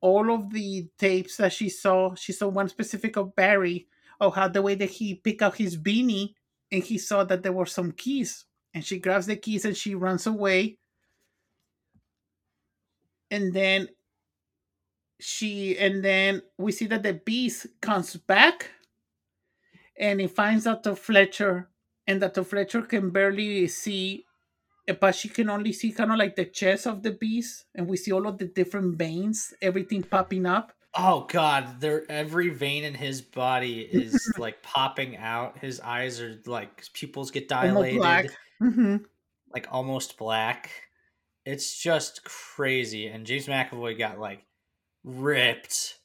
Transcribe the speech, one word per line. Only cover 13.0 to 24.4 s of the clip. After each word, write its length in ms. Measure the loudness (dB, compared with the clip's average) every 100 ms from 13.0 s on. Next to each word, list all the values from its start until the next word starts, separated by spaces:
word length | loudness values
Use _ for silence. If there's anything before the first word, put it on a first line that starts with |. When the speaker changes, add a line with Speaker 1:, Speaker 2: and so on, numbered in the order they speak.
| _ _ _
Speaker 1:
And 240 | -4 -2
then 340 | 2 4 2 0 -8 _ _ _ _ _ _ _ _ _ _ _ _
she, 580 | -10 -6 -4 -4 -2 2
and 260 | 2 2
then 380 | 4 4 4 2 -6 -6
we 140 | -4
see 160 | -2 -2
that 160 | -2
the 100 | -2
beast 540 | -2 -2 -2 -2 -4 -12 -8
comes 340 | -2 0 -2 -8
back 560 | 2 8 8 6 -6 -18 _ _ _ _ _ _ _ _ _ _ _ -4
and 220 | 0 2
he 80 | 0
finds 360 | 2 2 4
Doctor 320 | 2 0 -2 -4
Fletcher, 760 | 4 6 6 4 0 0 -4 _ _ _ -2
and 120 | 0
Doctor 240 | 0 0
Fletcher 380 | -2 -2 0 -2
can 300 | -2 -2 0
barely 560 | 2 2 2 -2 0 0
see, 580 | 0 -4 -4 -4 -6 -14 _